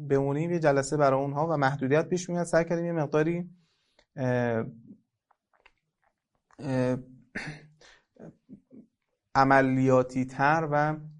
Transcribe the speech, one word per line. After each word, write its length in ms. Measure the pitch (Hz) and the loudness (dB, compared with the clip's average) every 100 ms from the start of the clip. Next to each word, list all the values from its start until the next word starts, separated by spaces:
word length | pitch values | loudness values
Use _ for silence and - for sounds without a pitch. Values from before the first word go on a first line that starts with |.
| 143 | -2
بمونیم، 420 | 139 139 143 170 | 0 0 -2 -2
یه 80 | 175 | 0
جلسه 380 | 156 139 135 151 | 2 2 0 2
برای 240 | 139 135 | 2 2
اونها 260 | 143 143 165 | 0 -4 -2
و 100 | 147 | 0
محدودیت 520 | 135 143 131 147 170 | 0 0 0 0 0
پیش 220 | 180 180 | -4 -4
میاد، 140 | 175 | -6
سعی 200 | 170 165 | 0 0
کردیم 200 | 170 170 | 0 -2
یه 80 | 170 | -2
مقداری، 580 | 165 143 151 156 170 180 - _ _ _ _ _ - | -4 0 0 0 -2 -8 -14 _ _ _ _ _ -6
اه، 480 | 127 123 120 113 - - - - _ _ _ _ _ _ _ _ _ _ _ _ _ _ _ - | -2 0 0 -2 -4 -10 -20 -20 _ _ _ _ _ _ _ _ _ _ _ _ _ _ _ -14
اه، 380 | 135 127 127 127 - - _ - - - - _ - _ _ - - - _ - _ - - _ _ _ _ | -6 -2 -2 -4 -8 -20 _ -12 -12 -14 -20 _ -20 _ _ -20 -20 -20 _ -20 _ -20 -20 _ _ _ _
عملیاتی 920 | 139 135 135 131 131 131 127 127 131 | 2 4 6 4 2 4 4 2 -2
تر 440 | 127 - 139 160 156 | -4 0 2 2 0
و 260 | 147 151 156 - | 0 0 -2 -10